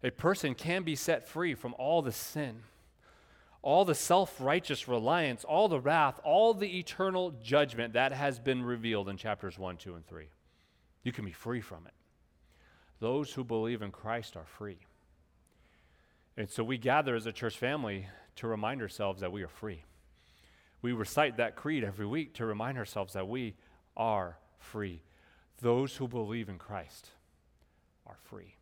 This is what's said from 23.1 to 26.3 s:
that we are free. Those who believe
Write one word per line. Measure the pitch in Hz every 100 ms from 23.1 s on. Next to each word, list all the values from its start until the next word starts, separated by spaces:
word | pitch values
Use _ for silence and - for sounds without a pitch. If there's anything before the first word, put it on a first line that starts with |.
that | 98 95
we | 123 120 - _ _ _ -
are | 113 104 90 90 _ _
free. | - 110 101 85 _ _ _ _ _ -
Those | 120 120 139 -
who | 127
believe | 120 104